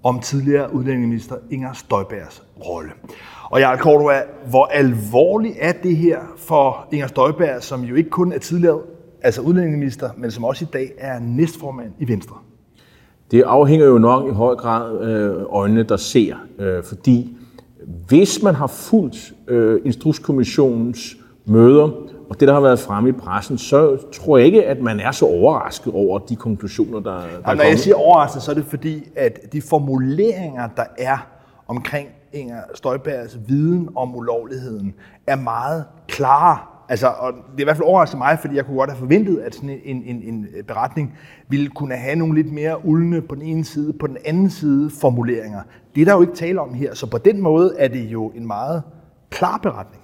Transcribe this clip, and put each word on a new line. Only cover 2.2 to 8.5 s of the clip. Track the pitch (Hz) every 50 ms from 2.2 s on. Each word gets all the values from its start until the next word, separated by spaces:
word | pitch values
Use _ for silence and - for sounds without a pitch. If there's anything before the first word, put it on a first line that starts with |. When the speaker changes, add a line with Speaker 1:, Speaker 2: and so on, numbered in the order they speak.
| 82 - - - _ _ _ - 80 87
Speaker 1:
rolle. | 87 82 78 78 - - - - - - - - - - - -
Og | - 131
Jarl | 135 127 127 131
Cordua, | - 160 151 147 147 147 139 135 131 - - - - 123
hvor | 123 131 143
alvorligt | 143 147 147 139 127 120 107 104 104 117 123 160 180 202 220 220 226 165 117
er | 147 170
det | 175 - - 180 170
her | 156 170 170 151 127 127 - -
for | - - - 160 147 135 131 127 - - -
Inger | 156 143 139
Støjberg, | 131 - 135 127 151 156 175 175 147 131 123
som | - - 139 127
jo | 123 117 120
ikke | 151 165 156
kun | - 180 180 175
er | 156 131
tidligere, | - -